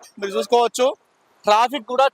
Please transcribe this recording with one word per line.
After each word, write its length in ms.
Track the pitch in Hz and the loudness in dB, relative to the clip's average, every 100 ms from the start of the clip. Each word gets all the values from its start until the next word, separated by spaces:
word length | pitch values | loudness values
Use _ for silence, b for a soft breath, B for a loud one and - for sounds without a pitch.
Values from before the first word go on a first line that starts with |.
| - - | -20 -12
మీరు 180 | 202 208 | -8 -6
చూసుకోవచ్చు, 600 | 214 240 233 - 262 - _ _ _ _ | 0 2 0 0 -2 -4 _ _ _ _
ట్రాఫిక్ 420 | - 208 240 277 220 | 0 2 2 -4 -6
కూడా 240 | 247 269 | 0 0